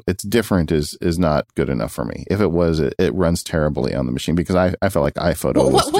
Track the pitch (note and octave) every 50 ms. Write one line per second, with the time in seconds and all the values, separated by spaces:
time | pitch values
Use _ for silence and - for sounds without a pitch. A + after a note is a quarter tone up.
0 | - - F2+ - - G2+ G#2 A#2+ G#2 - G#2 F#2 D#2+ D2+ E2+ D2+ D2 - - -
1 | - F2 E2 E2+ F2+ D#2 D2+ C#2 - - _ - C#2+ C2+ C2+ A#1 A1 A1 - -
2 | C2 A#1 G1+ - - - F#2+ G2+ G#2+ E2+ E2 E2+ F2 E2 E2 D#2 D2+ B1+ - -
3 | F#2 E2+ B1 F2+ F2+ E2 E2+ E2 - - - E2 D2+ D2+ C#2+ C2 C2 B1 G1+ C2+
4 | C2+ B1 B1 C2+ - - D#2+ F2 E2+ - F#2+ F2+ F#2 F2+ F2+ - - G2 - E2
5 | C#2+ C#2 - - D2+ F2 D#2 - - C2+ - - - - - G4+ - - D4+ G4+